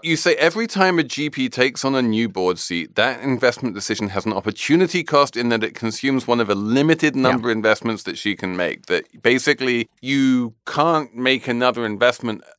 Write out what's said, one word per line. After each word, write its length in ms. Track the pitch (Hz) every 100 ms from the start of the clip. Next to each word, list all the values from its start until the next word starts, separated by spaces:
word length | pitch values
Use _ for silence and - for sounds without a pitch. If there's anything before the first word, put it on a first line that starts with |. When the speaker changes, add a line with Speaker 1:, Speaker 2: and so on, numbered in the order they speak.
Speaker 1:
you 140 | 165 156
say 200 | 175 156
every 320 | 160 202 226
time 300 | 196 190 175
a 60 |
G 260 | 139 - 151
P 200 | - 127
takes 340 | 123 131 -
on 100 | 135 135
a 60 |
new 280 | 120 110 117
board 280 | 95 90 87
seat, 380 | - 87 80 -
that 260 | 120 117
investment 540 | 131 127 123 - 123 98
decision 340 | - 107 101
has 160 | 98 110
an 60 |
opportunity 720 | 98 107 - - 160 185 180
cost 320 | 160 147 139 120
in 140 | 120
that 140 | 117
it 100 | 110
consumes 520 | - 117 107 139 135 120
one 140 | 120
of 100 | 104
a 60 | 101
limited 600 | 104 127 156 156 156 135
Speaker 2:
Yeah. 60 |
Speaker 1:
number 260 | 127 127 120
of 80 | 110
investments 460 | 107 107 117 107
that 140 | - -
she 180 | 104 92
can 200 | 92 90
make. 300 | 85 - -
That 200 | 85 - -
basically 680 | 117 127 147 143 127 120 110 _
you 540 | 127 139 135 127 120 - -
can't 480 | 147 160 160 139 113
make 340 | 127 131 127
another 360 | 120 127 120 113
investment 580 | 104 120 - 120 107 -